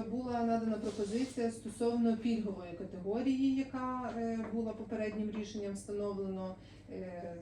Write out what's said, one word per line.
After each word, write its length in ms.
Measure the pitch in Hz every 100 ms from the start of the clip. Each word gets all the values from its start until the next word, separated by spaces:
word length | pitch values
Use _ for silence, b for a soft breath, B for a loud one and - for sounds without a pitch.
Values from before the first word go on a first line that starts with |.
| 220
була 320 | 247 247 240
надана 340 | 226 226 220 208
пропозиція 720 | 208 196 202 226 269 - 233
стосовно 680 | 226 220 - 233 233 226 220
пільгової 560 | 240 220 196 185 175
категорії, 840 | 170 190 185 185 226 254 262 269 262
яка, 580 | 269 262 254 254 240 233
е, 220 | 226 226 214
була 200 | 226 220
попереднім 580 | 208 214 220 214 208 214
рішенням 420 | 214 202 214 202
встановлено, 840 | 196 - 202 202 196 190 190 185 190 B B -
е, 420 | 190 185 175 170 170